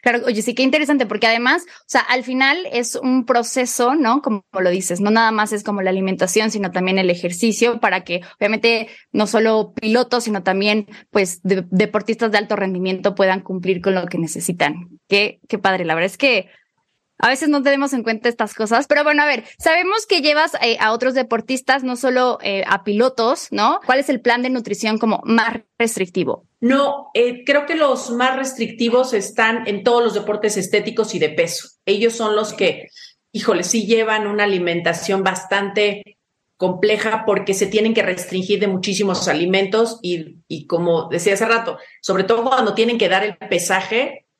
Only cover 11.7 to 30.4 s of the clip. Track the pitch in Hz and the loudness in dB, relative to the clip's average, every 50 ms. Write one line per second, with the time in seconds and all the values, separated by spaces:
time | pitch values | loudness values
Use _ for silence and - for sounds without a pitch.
11.7 | 185 185 214 208 208 208 196 - 220 220 233 220 208 208 208 208 214 202 202 190 | 2 2 2 2 0 -4 -2 -2 -2 -2 0 0 2 0 0 0 -2 -2 -2 -2
12.7 | 185 180 185 185 185 185 180 202 196 - 202 190 185 190 190 - 190 185 175 185 | -2 -2 -2 -2 -4 0 -2 -2 2 2 2 2 2 0 -4 -8 -8 -6 -2 -2
13.7 | 190 180 175 196 190 185 175 175 - 175 165 156 - - - - 175 175 160 147 | -2 0 0 0 0 0 -2 -4 -4 -4 -4 -4 -6 -6 -6 -6 -2 0 -2 -2
14.7 | 151 175 175 - - - _ _ 196 202 208 208 - _ _ _ - - 196 196 | -2 -6 -12 -18 -20 -20 _ _ 2 2 2 0 -4 _ _ _ -6 0 0 0
15.7 | 190 185 175 165 156 165 170 196 190 - - 269 240 202 185 - _ _ _ _ | 0 0 0 0 0 0 0 -2 -2 0 2 2 2 2 -2 -4 _ _ _ _
16.7 | _ _ _ _ _ _ _ _ _ _ - 233 262 269 320 294 294 285 254 277 | _ _ _ _ _ _ _ _ _ _ 0 0 2 2 0 0 0 2 2 2
17.7 | 277 277 285 277 269 247 226 233 226 220 - 247 233 - - 208 - - 220 208 | 2 2 0 -2 -2 -2 -2 -2 -4 0 -2 -2 0 0 -4 -4 -2 -4 -2 2
18.7 | 233 233 285 - 294 294 294 302 294 294 294 294 277 240 - - - _ - 330 | 2 0 2 2 2 2 4 2 4 4 2 2 0 -2 -4 -12 -18 _ 2 2
19.7 | 320 339 359 359 403 453 427 _ 392 339 269 302 294 302 320 320 - - 226 240 | 2 4 2 0 0 -2 0 _ 0 2 2 2 4 4 2 0 0 -2 0 0
20.7 | 226 - - 214 226 233 247 262 247 262 254 254 233 220 220 - 262 254 - - | 0 2 2 0 2 2 0 0 0 0 -2 0 -2 -4 -2 -4 -6 -4 0 0
21.7 | 269 277 254 254 247 240 277 254 254 254 254 254 233 - - 202 196 196 - - | 0 0 0 -4 -6 -2 -2 0 2 2 2 2 0 -2 -4 -4 -4 -2 0 0
22.7 | 190 190 - 214 202 208 240 262 254 - 226 233 285 - - - - 202 208 240 | 0 0 0 -2 2 2 2 2 2 0 0 0 0 -2 -4 -8 -2 2 2 2
23.7 | 311 392 - - 254 269 269 - 277 240 - 240 233 240 247 254 262 247 226 202 | 2 0 0 2 2 2 2 0 -2 0 2 0 0 2 0 -2 -2 -4 -2 -4
24.7 | 202 196 - 220 220 214 247 220 202 - - - 226 226 214 226 233 233 _ _ | -6 -4 -2 -2 0 0 0 0 0 0 0 2 2 2 2 0 -4 -8 _ _
25.7 | _ _ 233 226 226 202 185 180 _ 190 165 131 - - _ _ _ _ - 240 | _ _ -2 -2 0 -4 -6 -4 _ -2 -2 -2 -4 -6 _ _ _ _ 0 2
26.7 | 269 277 285 277 285 - - - - 214 240 247 247 - - 285 285 294 285 294 | 2 2 2 0 -2 -6 -10 -4 0 2 2 2 0 -4 -2 0 0 0 0 -2
27.7 | 330 320 302 277 247 233 - - 233 240 254 262 262 269 269 262 - - 233 226 | -2 0 2 0 0 -2 -4 -8 -4 0 0 0 0 -2 -4 -6 -4 -6 -6 -6
28.7 | - - 233 233 226 247 254 254 240 208 190 - - - 226 226 226 240 240 220 | -2 -2 0 2 2 2 2 2 -2 -4 -4 -4 -2 0 0 0 0 -2 -4 -6
29.7 | 202 196 185 247 240 240 233 226 185 208 - - 208 208 | -6 -2 0 2 2 4 2 2 0 -2 -4 -4 -4 -2